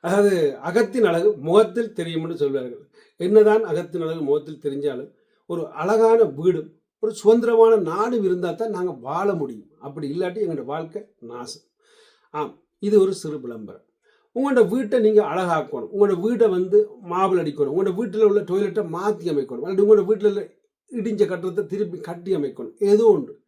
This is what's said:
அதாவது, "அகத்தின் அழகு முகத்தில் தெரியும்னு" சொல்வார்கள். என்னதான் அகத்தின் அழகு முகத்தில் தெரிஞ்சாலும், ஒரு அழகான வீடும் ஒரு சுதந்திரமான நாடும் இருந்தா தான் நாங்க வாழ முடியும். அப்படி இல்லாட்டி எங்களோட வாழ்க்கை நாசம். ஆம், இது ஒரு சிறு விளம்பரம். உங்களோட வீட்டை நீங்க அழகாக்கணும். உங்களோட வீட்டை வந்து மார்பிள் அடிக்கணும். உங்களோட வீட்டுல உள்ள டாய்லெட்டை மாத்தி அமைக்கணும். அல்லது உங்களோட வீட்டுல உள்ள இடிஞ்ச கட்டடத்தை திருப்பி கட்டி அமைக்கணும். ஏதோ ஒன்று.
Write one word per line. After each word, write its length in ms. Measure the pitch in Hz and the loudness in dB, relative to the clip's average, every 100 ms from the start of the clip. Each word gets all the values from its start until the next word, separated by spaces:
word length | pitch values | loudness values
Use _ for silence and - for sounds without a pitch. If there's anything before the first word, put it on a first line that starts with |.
அதாவது, 560 | 170 196 202 185 151 135 | 0 2 2 2 0 -2
"அகத்தின் 480 | 151 185 202 247 | -4 0 0 2
அழகு 320 | 220 170 202 165 | 2 2 0 0
முகத்தில் 560 | 143 190 208 233 226 | 2 4 4 0 -6
தெரியும்னு" 440 | - 170 160 165 170 | -6 -6 -6 -6 -2
சொல்வார்கள். 520 | 143 135 127 120 _ _ _ _ | -2 -2 -6 -14 _ _ _ _
என்னதான் 480 | 175 214 214 214 | 4 6 6 4
அகத்தின் 360 | 214 160 170 175 | 0 -4 -4 -6
அழகு 220 | 160 165 | -6 -4
முகத்தில் 380 | 143 147 147 151 | -2 -2 -2 -10
தெரிஞ்சாலும், 500 | 147 139 143 127 143 _ _ _ _ | -8 -4 -6 -6 -12 _ _ _ _
ஒரு 220 | 170 160 | -8 -8
அழகான 540 | 151 170 220 226 226 | -6 -2 2 4 4
வீடும் 500 | 202 135 175 160 151 _ _ _ | 4 2 0 0 -6 _ _ _
ஒரு 140 | 214 | -8
சுதந்திரமான 640 | 220 202 226 233 226 226 226 | -2 2 2 2 6 6 6
நாடும் 480 | 165 180 226 247 | 2 -2 -2 0
இருந்தா 280 | 190 180 175 | 0 -2 -4
தான் 180 | 165 226 | -4 -6
நாங்க 220 | 202 180 | -4 -6
வாழ 420 | 139 120 160 202 | -6 -8 -2 -2
முடியும். 340 | 180 135 110 - _ | -2 -4 -10 -18 _
அப்படி 380 | - 139 143 160 | -16 -10 -8 -4
இல்லாட்டி 200 | 180 185 | -4 -4
எங்களோட 260 | 196 151 | -4 -4
வாழ்க்கை 420 | 123 151 160 202 - _ | -6 -8 -8 -12 -16 _
நாசம். 440 | 117 120 123 - _ _ _ _ _ _ _ | -18 -14 -14 -18 _ _ _ _ _ _ _
ஆம், 320 | 151 147 - _ _ | -10 -10 -10 _ _
இது 220 | 202 208 | 2 4
ஒரு 140 | 190 | 4
சிறு 260 | 190 160 147 | 0 -8 -10
விளம்பரம். 440 | 123 113 104 - _ _ _ _ _ | -12 -14 -16 -20 _ _ _ _ _
உங்களோட 340 | 240 277 254 190 | -4 0 4 4
வீட்டை 320 | 240 214 254 | 2 0 2
நீங்க 220 | 214 208 | 4 4
அழகாக்கணும். 680 | 139 170 180 160 131 131 113 202 | 2 -2 0 -2 -2 -8 -8 0
உங்களோட 220 | 202 180 | 2 2
வீட்டை 280 | 208 240 220 | 0 2 2
வந்து 400 | 180 185 208 208 - | 2 2 2 2 -6
மார்பிள் 400 | 175 175 190 185 | -8 -2 2 2
அடிக்கணும். 280 | 151 143 135 | -2 -2 -2
உங்களோட 240 | 160 196 | 0 -2
வீட்டுல 280 | 180 233 208 | -2 -6 2
உள்ள 180 | 214 202 | 2 2
டாய்லெட்டை 440 | - 185 202 190 | 0 -2 -2 -4
மாத்தி 400 | 170 160 202 208 | -6 -4 -4 -4
அமைக்கணும். 380 | 170 147 127 123 | -2 -4 -4 -8
அல்லது 240 | 151 190 208 | -4 0 6
உங்களோட 140 | 214 | 6
வீட்டுல 260 | 180 208 208 | 4 2 0
உள்ள 260 | 202 - _ _ _ _ | -2 -8 _ _ _ _
இடிஞ்ச 360 | 240 214 202 208 | -8 -6 0 -2
கட்டடத்தை 400 | 180 185 180 202 | -2 -6 -6 -6
திருப்பி 320 | 196 196 175 | -6 -6 -8
கட்டி 380 | - 170 175 175 | -12 -12 -6 -4
அமைக்கணும். 360 | 143 - - - | -4 -8 -16 -4
ஏதோ 260 | 202 208 | 2 4
ஒன்று. 360 | 226 175 127 - | 6 4 0 -14